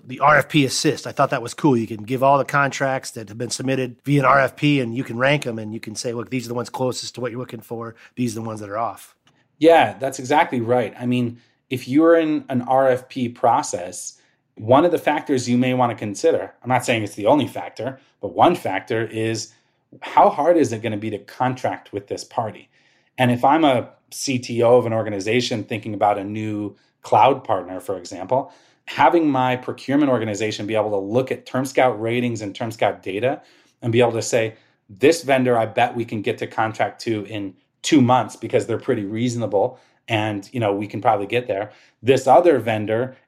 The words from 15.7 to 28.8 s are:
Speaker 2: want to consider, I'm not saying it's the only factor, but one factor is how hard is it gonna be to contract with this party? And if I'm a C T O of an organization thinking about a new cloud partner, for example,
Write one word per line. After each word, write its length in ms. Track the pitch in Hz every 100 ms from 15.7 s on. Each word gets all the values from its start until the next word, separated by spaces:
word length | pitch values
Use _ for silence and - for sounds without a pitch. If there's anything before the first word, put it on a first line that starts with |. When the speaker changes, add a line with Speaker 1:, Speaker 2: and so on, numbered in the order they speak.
Speaker 2:
want 160 | 127 120
to 60 | 113
consider, 580 | 107 98 160 117 95 -
I'm 80 | 120
not 140 | 123
saying 180 | 123 113
it's 120 | 101
the 120 | - 104
only 200 | 147 117
factor, 540 | 101 87 - 120 131 _ _
but 120 | 101
one 200 | 85 143
factor 520 | 175 110 95 - 113 113
is 460 | 110 113 113 - _ _ _ _ -
how 300 | - - 196
hard 260 | 175 151 170
is 160 | 135
it 80 | 110
gonna 160 | 113 104
be 140 | 110
to 80 | 104
contract 760 | - - 127 127 117 90 -
with 140 | 101 -
this 180 | 95
party? 460 | - - 110 - - _ _ _ _ -
And 120 | 127
if 140 | 120
I'm 200 | 135 156
a 260 | 151 123 - _ _
C 280 | - - 127
T 240 | 120 117
O 140 | 117 123
of 100 | 117
an 60 |
organization 720 | 110 107 101 101 123 123 113
thinking 300 | 98 110 113
about 240 | 101 104 104
a 60 |
new 520 | 98 107 107 104 104 - _ _
cloud 420 | - 110 123 139
partner, 380 | - 98 87 92
for 160 | - 92
example, 560 | 87 87 95 131 - - _ _